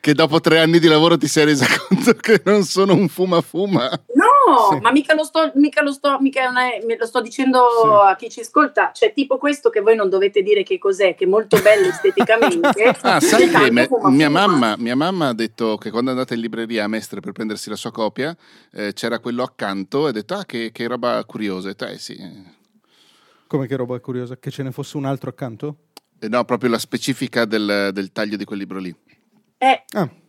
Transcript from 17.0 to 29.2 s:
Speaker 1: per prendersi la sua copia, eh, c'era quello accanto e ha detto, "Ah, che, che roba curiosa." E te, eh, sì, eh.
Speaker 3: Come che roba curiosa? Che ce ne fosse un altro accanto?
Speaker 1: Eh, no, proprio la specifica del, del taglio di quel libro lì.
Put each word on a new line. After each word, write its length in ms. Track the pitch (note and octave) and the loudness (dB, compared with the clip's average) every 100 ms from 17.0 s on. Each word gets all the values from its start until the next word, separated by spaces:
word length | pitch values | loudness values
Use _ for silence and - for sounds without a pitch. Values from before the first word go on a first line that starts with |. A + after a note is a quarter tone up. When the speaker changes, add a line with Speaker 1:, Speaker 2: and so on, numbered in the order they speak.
| - G2+ | -8 -14
Speaker 1:
per 100 | F#2+ | -14
prendersi 360 | G2 A2 G#2 - | -10 -8 -8 -10
la 80 | G#2 | -10
sua 160 | A#2 | -10
copia, 440 | A2 A2 - C#3 E3+ _ _ _ | -6 -6 -4 -8 -10 _ _ _
eh, 200 | - G#2 | -10 -10
c'era 260 | G2 A#2 A#2 | -6 -6 -6
quello 220 | A#2 A#2+ | -8 -6
accanto 640 | B2+ _ G#2 G2 F#2+ C#3 D3+ | -8 _ -8 -8 -6 -4 -4
e 20 | |
ha 40 | |
detto, 220 | A2 G#2 | -4 -8
"Ah, 100 | F#3+ | -10
che, 260 | F#3+ A#2+ A2+ | -8 -10 -10
che 140 | A2+ A#2 | -8 -8
roba 340 | B2 A#2+ A#2 | -4 -4 -4
curiosa." 440 | A2+ A#2+ G#2+ F#2 F#2+ | -6 -8 -8 -6 -10
E 40 | G2+ | -12
te, 140 | A#2 | -12
eh, 60 | G2 | -12
sì, 160 | - - | -16 -16
eh. 440 | F#2 G#2 F#2+ _ _ _ _ _ _ _ _ _ _ | -18 -20 -20 _ _ _ _ _ _ _ _ _ _
Speaker 3:
Come 200 | D3 C3 | -6 -4
che 80 | C3+ | -6
roba 220 | B2 B2 | -6 -8
curiosa? 360 | - B2 B2 B2+ | -8 -10 -10 -12
Che 140 | - | -14
ce 120 | - | -10
ne 80 | C3+ | -12
fosse 240 | B2+ C#3 D3+ | -10 -10 -8
un 80 | |
altro 260 | C3+ C3+ - | -6 -6 -8
accanto? 460 | - C3 A2+ D3+ D3 _ - _ _ | -12 -14 -10 -12 -12 _ -20 _ _
Speaker 1:
Eh, 100 | A2 | -4
no, 160 | A#2+ | -4
proprio 260 | A#2 B2 B2 | -2 -2 -2
la 80 | A#2 | -2
specifica 680 | - B2 - B2+ C3 B2 | -4 -8 -6 -6 -4 -4
del, 460 | A#2 G#2+ G#2 G2+ G2 | -2 -2 -2 -2 -2
del 180 | G2 F#2+ | -4 -8
taglio 240 | - G#2+ G#2 | -8 -6 -6
di 80 | |
quel 140 | G2 G2+ | -8 -10
libro 200 | G2 F#2+ | -10 -12
lì. 140 | F#2 E2+ _ _ | -12 -14 _ _